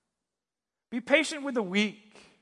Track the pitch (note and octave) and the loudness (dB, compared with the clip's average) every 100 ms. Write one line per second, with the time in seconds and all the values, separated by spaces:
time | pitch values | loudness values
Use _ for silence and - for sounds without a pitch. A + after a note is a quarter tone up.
0 | _ _ _ _ _ _ _ _ _ A#3+ | _ _ _ _ _ _ _ _ _ -8
1 | - D4 D4+ D#4 C#4 B3 F#3 G3 G#3 - | 2 2 2 -4 -4 -4 0 0 0 -2
2 | - - - _ | -18 -20 -20 _